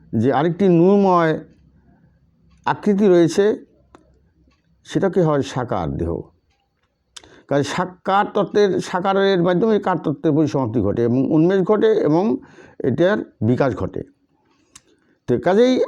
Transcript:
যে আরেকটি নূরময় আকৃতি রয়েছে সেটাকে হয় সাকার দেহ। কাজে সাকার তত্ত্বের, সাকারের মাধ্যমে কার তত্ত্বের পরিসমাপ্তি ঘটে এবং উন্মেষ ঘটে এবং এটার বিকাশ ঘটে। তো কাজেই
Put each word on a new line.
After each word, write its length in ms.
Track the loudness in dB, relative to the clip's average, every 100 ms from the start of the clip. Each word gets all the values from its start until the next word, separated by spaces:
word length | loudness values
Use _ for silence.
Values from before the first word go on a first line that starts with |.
| -8 -2
যে 140 | 0
আরেকটি 360 | 0 -2 0 2
নূরময় 680 | 4 4 4 2 2 2 -2 -8 _ _ _ _ _ _ _ _ _ _ _
আকৃতি 440 | -6 -4 0 2 4
রয়েছে 560 | 4 4 2 0 0 -8 _ _ _ _ _ _ _ _ _ _ _
সেটাকে 380 | -8 -4 -2 0
হয় 200 | 0 0
সাকার 540 | -2 -6 -6 -4 -6 -6
দেহ। 240 | -6 -8 -10 _ _ _ _ _ _ _ _ -20 -20 -20 -6
কাজে 160 | -4
সাকার 640 | -2 -4 -8 -8 -2 -2 0
তত্ত্বের, 460 | -2 -2 0 0 -2
সাকারের 640 | -4 -4 -2 0 0 2
মাধ্যমে 360 | 0 0 0 0
কার 180 | -2 -4
তত্ত্বের 360 | -4 -4 -2
পরিসমাপ্তি 480 | 0 0 -2 -2 -2
ঘটে 240 | -2 0
এবং 280 | 0 0 0
উন্মেষ 300 | 2 2 2
ঘটে 300 | 0 2 2
এবং 440 | 2 2 0 0 -4 -8 -20 -20 -6
এটার 400 | -4 0 0 0 -6 -6
বিকাশ 360 | -2 0 0 -2
ঘটে। 260 | -6 -8 -12 _ _ _ _ _ _ -20 _ _ _ _ -4
তো 120 | -2
কাজেই 420 | 0 2 2 2